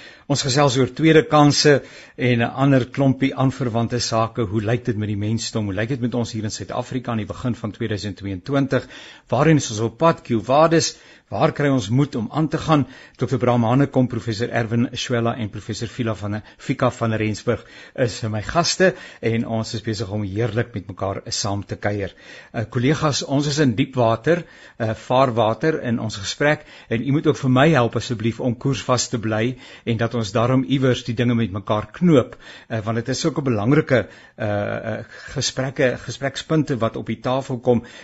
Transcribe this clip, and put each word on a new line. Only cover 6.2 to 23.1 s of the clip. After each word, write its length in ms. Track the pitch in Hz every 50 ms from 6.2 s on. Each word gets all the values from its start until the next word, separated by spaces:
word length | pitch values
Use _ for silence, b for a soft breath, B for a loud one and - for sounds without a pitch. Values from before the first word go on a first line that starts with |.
| 117 - -
hier 120 | 110 104
in 60 | 104
Suid-Afrika 600 | - - 101 - - 104 123 - - 131 123 -
aan 140 | 120 110 104
die 80 | - -
begin 220 | - - 127 113
van 160 | - - 107
tweeduisend 460 | 98 - 120 107 107 98 101 104 92
tweeëntwintig? 720 | - 95 98 98 92 - - 139 139 139 131 - 127 - B B B B B B B B -
Waarheen 280 | 123 117 147 160 160
is 140 | 143 - -
ons 100 | 113 104
op 180 | 113 113 - -
pad? 240 | 165 165 160 - -
Quo 180 | - 117 110
vadis? 560 | 95 120 131 147 160 165 165 165 - - B B B B B B B _
Waar 240 | 104 98 139 185 -
kry 160 | - 147 143
ons 220 | 135 131 107 95 117
moed 220 | 131 147 143 -
om 120 | 131 107 - -
aan 140 | 135 160 147
te 80 | - 160
gaan? 280 | - - 160 147 131 B B B B B B -
Dokter 180 | 131 - 139 120
Bram 260 | 123 120 120 123 117
Hanekom, 420 | 110 123 135 143 135 - 135 127 117
professor 400 | 123 117 104 120 110 98 120 120
Erwin 380 | - 117 117 107 113 117 120 139 -
Schuella 380 | 127 - - 127 117 117 117 120
en 140 | 127 113 101 -
professor 360 | 110 - - 107 - 120 110
Vila 260 | - - 120 113 110
van, 220 | 95 104 104 101 110 B B B
Fika 320 | _ - - 139 - - 123
van 220 | 117 - 117 113 110
Rensburg 540 | 107 107 107 104 98 - - 113 101 - B B B B B B
is 280 | - 131 110 90 - -
my 180 | 110 107 107 104
gaste 520 | - - 165 170 - - - 185 185 B B B B B B
en 240 | - 113 113 113 117
ons 280 | - 113 113 110 - -
is 100 | 110 -
besig 240 | 117 110 95 117 95
om 120 | 104 107 104
heerlik 480 | 95 95 104 117 117 101 113 110 - -
met 140 | 104 90 -
mekaar 320 | 95 - 98 95 98 - -
saam 400 | 113 - - - 110 98 101 98 -
te 80 | -
kuier. 380 | - - 104 104 104 98 - - B B B B B B B -
Eh, 120 | 123 113 -
kollegas, 500 | - 127 120 131 156 - 156 156